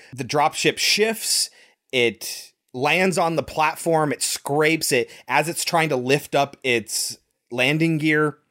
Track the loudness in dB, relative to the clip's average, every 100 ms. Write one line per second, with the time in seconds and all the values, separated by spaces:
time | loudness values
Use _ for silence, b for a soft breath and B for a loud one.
0 | B -10 -4 0 0 2 -2 0 0 2
1 | 0 -2 -2 -2 -4 b b b _ 2
2 | 2 0 -10 -12 -16 _ _ -4 0 2
3 | 2 2 0 -2 -4 0 -2 0 0 2
4 | 0 -2 -4 -6 -2 2 2 2 0 0
5 | -2 B B 0 0 -4 -2 0 0 0
6 | 0 0 0 -2 -2 -4 -2 0 -2 -6
7 | -6 -10 _ _ -8 -2 0 2 0 2
8 | 2 2 0 -2 _